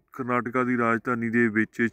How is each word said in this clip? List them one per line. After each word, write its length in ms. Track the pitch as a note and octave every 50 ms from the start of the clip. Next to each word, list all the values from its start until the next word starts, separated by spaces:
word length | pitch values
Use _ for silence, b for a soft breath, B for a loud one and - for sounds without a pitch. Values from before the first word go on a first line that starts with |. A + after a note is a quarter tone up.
| - _ -
ਕਰਨਾਟਕਾ 500 | - C3 A#2+ B2 B2 A2+ A#2+ A#2 B2+ B2
ਦੀ 140 | B2 B2+ A#2+
ਰਾਜਧਾਨੀ 520 | A#2+ A#2 A2+ A2+ - C3 B2 A#2 A#2 A2+
ਦੇ 180 | A2 A#2+ A#2+ A2+
ਵਿੱਚ 400 | G#2 A2 A2 - - - A#2+ A2+